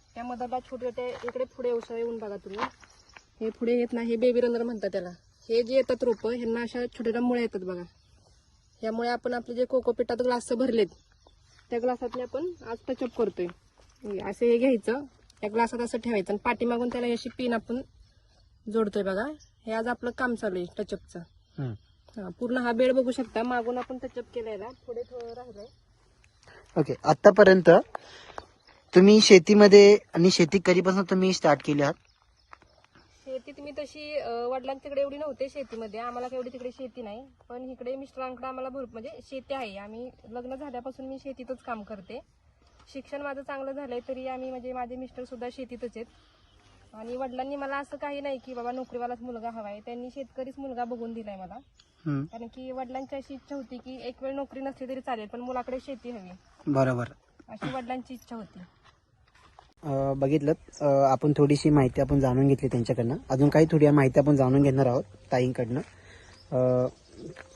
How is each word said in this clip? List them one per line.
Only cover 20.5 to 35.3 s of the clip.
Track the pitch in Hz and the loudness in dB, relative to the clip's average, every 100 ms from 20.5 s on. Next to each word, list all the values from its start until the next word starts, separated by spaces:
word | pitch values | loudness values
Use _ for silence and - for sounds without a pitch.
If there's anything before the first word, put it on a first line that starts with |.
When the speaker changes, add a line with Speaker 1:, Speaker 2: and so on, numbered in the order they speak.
| 180 | -6
Speaker 1:
आहे | 175 - | -8 -8
टचअपचं. | 214 196 - 175 165 _ _ - | -8 -10 -12 -18 -18 _ _ -10
Speaker 2:
हम्म. | 131 104 _ _ _ 226 | -8 -10 _ _ _ -14
Speaker 1:
हा, | 185 175 | -14 -8
पूर्ण | 240 254 | -4 -2
हा | 240 | -2
बेड | 226 254 | 2 2
बघू | 262 247 | 2 0
शकता, | 254 233 220 | -2 -4 -4
मागून | 247 247 233 247 | -2 -2 -2 -6
आपण | 247 254 | -6 -10
टचअप | 254 247 226 240 | -12 -12 -12 -10
केलेला, | 220 208 220 262 - | -8 -10 -12 -16 -14
पुढे | 233 | -12
थोडं | 240 247 233 | -12 -12 -14
राहिलंय. | 233 247 202 220 _ _ _ _ _ _ _ - - - - | -14 -18 -18 -20 _ _ _ _ _ _ _ -20 -20 -8 -2
Speaker 2:
ओके, | 143 127 | -2 -2
आतापर्यंत | - 151 208 202 196 190 165 175 - - - - - - - _ _ _ _ 185 | 0 6 8 10 10 8 10 8 6 -10 -16 -20 -20 -20 -20 _ _ _ _ 8
तुम्ही | 196 214 | 10 10
शेतीमध्ये | 208 190 160 208 208 202 202 208 - | 10 10 10 8 12 12 12 10 4
आणि | 170 180 | 4 4
शेती | - 165 196 185 | 6 4 2 2
कधीपासून | 180 180 190 | 2 4 0
तुम्ही | 180 190 185 | 2 2 2
स्टार्ट | 185 165 143 | 2 2 2
केली | - 143 | 2 0
आहात? | 143 - _ _ _ _ _ - _ _ _ _ _ _ 269 | 0 -2 _ _ _ _ _ -20 _ _ _ _ _ _ -12
Speaker 1:
शेती | 262 277 | -12 -12
तुम्ही | 277 285 285 | -16 -14 -12
तशी, | 277 302 302 302 | -12 -12 -8 -8
अ, | 233 | -6
वडिलांच्याकडे | 233 240 262 254 269 294 269 | -6 -6 -6 -8 -10 -8 -4
एवढी | 277 285 | -4 -4
नव्हते | 302 | -10